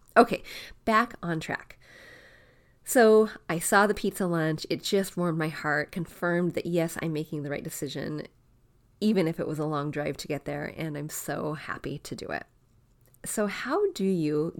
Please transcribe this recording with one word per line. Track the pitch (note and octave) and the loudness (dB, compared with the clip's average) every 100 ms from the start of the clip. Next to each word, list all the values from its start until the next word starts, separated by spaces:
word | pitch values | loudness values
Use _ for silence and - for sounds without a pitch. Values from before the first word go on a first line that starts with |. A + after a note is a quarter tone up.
| - - | 2 6
Okay, | - - - - - - - | 6 4 -8 -14 -16 -8 0
back | A3 A#3+ - | 2 2 -4
on | E3+ D#3+ | -4 -4
track. | - - - - - - - - - - - _ _ _ | -4 -6 -8 -20 -20 -20 -20 -20 -20 -20 -20 _ _ _
So | - C4 A3 A3 A3 - - | 2 6 10 8 6 0 -6
I | E3+ | -4
saw | - G3+ G#3 | 4 6 6
the | |
pizza | G#3 G3 F3 F3+ | 2 -2 -2 0
lunch. | E3+ D#3+ D#3 - | 0 0 -2 -2
It | D#3 | -4
just | - G3+ F#3+ - | 0 0 0 -2
warmed | F3 D#3+ | -2 0
my | D#3 | -2
heart, | D3+ D#3 D3 D3 | -4 -2 -2 -2
confirmed | F#3 D#3+ - F3 F3 F3 | -6 -8 -4 0 2 0
that, | - - | -2 -2
yes, | E3+ E3 - | 0 0 -2
I'm | E3 | -4
making | D3+ D#3+ D3+ | -4 -4 -6
the | C#3+ | -6
right | C#3+ | -6
decision, | D#3+ - C#3+ C#3+ - D3+ - _ _ _ _ _ _ - | -8 -8 -8 -6 -6 -6 -10 _ _ _ _ _ _ -2
even | G#3+ G3 D#3+ | 2 4 2
if | - | 0
it | - | -4
was | D3+ | -4
a | D3+ | -2
long | D3+ D3 | -2 -4
drive | D3 D3 C#3 | -4 -4 -6
to | - | -6
get | C#3+ - | -6 -6
there, | C#3+ D3+ - | -8 -8 -8
and | D#3+ D3 | -8 -6
I'm | D3+ | -8
so | - - D3 D3+ | -8 -6 -4 -4
happy | D3+ - - - C#3+ | -6 -8 -8 -8 -8
to | - A#2+ | -10 -10
do | - | -8
it. | D2+ - _ _ _ _ _ _ _ - | -8 -10 _ _ _ _ _ _ _ -6
So | - G#3 | -2 -2
how | - B3 E4 G4+ | -2 -2 0 0
do | E4 G3 | 2 2
you | F#3 D3+ D3+ E3 - | 2 2 0 0 -2